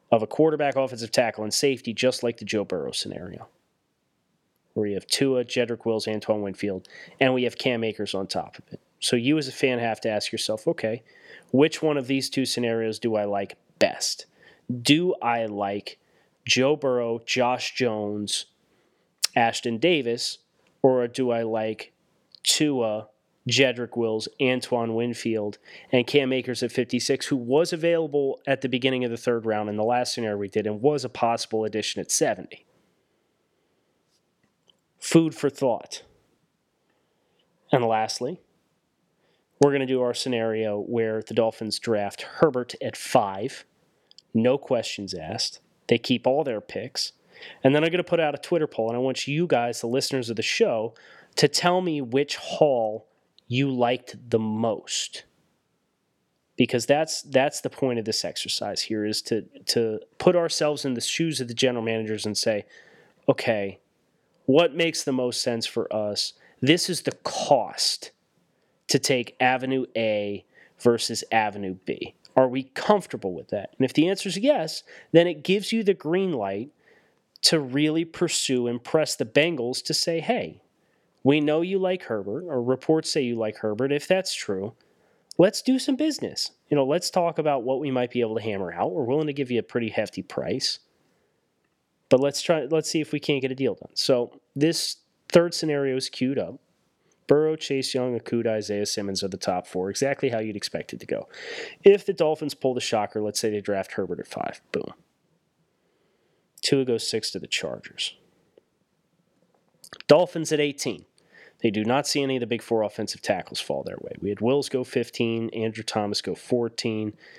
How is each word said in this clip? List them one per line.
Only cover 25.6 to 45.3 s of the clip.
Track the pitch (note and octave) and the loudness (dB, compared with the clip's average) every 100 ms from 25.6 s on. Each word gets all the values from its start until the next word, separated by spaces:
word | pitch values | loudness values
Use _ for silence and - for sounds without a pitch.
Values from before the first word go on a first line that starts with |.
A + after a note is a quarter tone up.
| - - - | -20 -20 2
and | B2+ B2 | 2 4
Cam | C#3+ C3 | 2 2
Akers | C3 B2 A#2 | 0 -2 -4
at | A#2+ | -2
fifty-six, | - A#2+ B2 - C3+ - | -2 0 -2 0 -2 0
who | C3+ | -2
was | A#2+ C#3 F3 | 2 2 2
available | E3+ E3+ E3 D#3 C#3+ C3+ - - | 0 2 2 2 0 0 -2 -2
at | C3+ | -2
the | C3 | 0
beginning | B2 C3 B2+ B2 | 0 0 0 -2
of | |
the | A#2 | -2
third | - A#2 A2 | -2 0 0
round | G#2+ G#2 | -2 -2
in | G#2 | -2
the | |
last | A2 B2 B2 | 0 0 -2
scenario | - A2 G#2 | -4 -4 -4
we | G2 | -2
did | G#2+ G#2 | -2 -2
and | G#2 | 0
was | C3 D3 B2 | 0 0 -4
a | |
possible | - A#2 A#2 - A2 G#2+ | -2 0 0 -2 -2 -2
addition | G#2+ - - | -2 -4 -6
at | - | -4
seventy?" | - D3 F#2+ - - _ _ _ _ _ _ _ _ _ _ _ _ _ _ _ _ _ _ _ _ _ _ _ _ | 0 0 0 -8 -18 _ _ _ _ _ _ _ _ _ _ _ _ _ _ _ _ _ _ _ _ _ _ _ _
Food | - E3 E3 C#3 | 4 4 4 0
for | C#3 | -4
thought. | - C3 G#2+ - - - _ _ _ _ _ _ _ _ _ _ _ _ _ _ _ _ | 0 -2 -2 -6 -16 -16 _ _ _ _ _ _ _ _ _ _ _ _ _ _ _ _
And | C3+ A#2 | 2 2
lastly, | A2 A2 - B2 F3+ _ _ _ _ _ _ _ _ _ _ _ _ | 0 0 -4 -6 -8 _ _ _ _ _ _ _ _ _ _ _ _
we're | C#3+ | 4
gonna | C#3 C3 | 4 0
do | C3 | 0
our | B2 | 0
scenario | A#2+ C3 A#2+ A2+ A2 A2 G#2 | -2 -2 -2 0 0 -2 -4
where | - A#2 A2 A2 | -2 -2 0 -2
the | G#2+ | -2
Dolphins | A#2 A2+ - A2 - | 0 0 0 -6 -6
draft | - G#2+ G2+ - | -2 0 -2 -6
Herbert | - - D#3+ B2+ B2 - | -14 2 2 2 -6 -8
at | A#2+ - | -8 -8
five, | - B2+ G2+ F#2+ B2+ - - _ _ _ _ - _ | 2 2 2 -2 -8 -8 -18 _ _ _ _ -20 _
no | A#2 A#2+ C#3+ | 2 4 2
questions | - A#2+ - - G2 | 0 -2 -2 -8 -10
asked. | F#2 D#2 | -10 -8